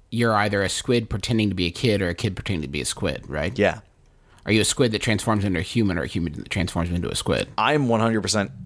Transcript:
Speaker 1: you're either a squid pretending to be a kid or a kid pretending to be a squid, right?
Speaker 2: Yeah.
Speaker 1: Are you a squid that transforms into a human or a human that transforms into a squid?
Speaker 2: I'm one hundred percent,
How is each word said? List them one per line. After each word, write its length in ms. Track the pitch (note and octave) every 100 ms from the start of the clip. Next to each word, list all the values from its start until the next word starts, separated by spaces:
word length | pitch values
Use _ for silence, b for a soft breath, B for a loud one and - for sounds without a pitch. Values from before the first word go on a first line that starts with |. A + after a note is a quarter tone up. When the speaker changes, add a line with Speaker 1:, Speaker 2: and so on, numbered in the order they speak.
| _
Speaker 1:
you're 240 | A#2 A#2
either 280 | G#2+ G#2 G2+
a 60 | F#2
squid 400 | - - A#2+ A2
pretending 380 | A2 - A2+ G#2+
to 60 |
be 120 | F2+ F2
a 40 |
kid 320 | - B2 G2+
or 60 | F2+
a 40 |
kid 220 | E2+ G#2+ F#2
pretending 260 | - F#2
to 60 | C2+
be 120 | C#2+
a 20 |
squid, 400 | B1+ - F#2 C2 -
right? 300 | C#2+ E2+ A#2+
Speaker 2:
Yeah. 220 | G2 D#2 - _ _ b b b -
Speaker 1:
Are 60 |
you 80 | A2
a 40 |
squid 280 | G2+ - B2+
that 80 | G#2+
transforms 440 | - G#2+ - A2
into 140 | G#2 F2
a 40 |
human 340 | G2 A#2+ G#2 E2+
or 40 |
a 40 | C2
human 280 | F#2 E2+
that 160 | D2 -
transforms 400 | - E2 F2 F2
into 180 | F2 -
a 60 |
squid? 340 | - - C2 - -
Speaker 2:
I'm 320 | A2 D3+ C3
one 120 | A2+
hundred 200 | A2+ A2
percent, 280 | G2+ G#2+ G2 -